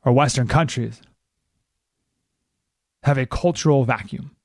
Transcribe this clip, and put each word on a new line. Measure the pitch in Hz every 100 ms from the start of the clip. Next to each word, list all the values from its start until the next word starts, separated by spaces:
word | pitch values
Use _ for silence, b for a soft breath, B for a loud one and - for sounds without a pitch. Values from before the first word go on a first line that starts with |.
or | 131
Western | 123 147 - 120
countries | 147 160 - 113 113 _ _ _ _ _ _ _ _ _ _ _ _ _ _ _ _ _ _ _ _
have | - 139
a | 127
cultural | - 175 165 156 139
vacuum. | 120 113 - 127 143 _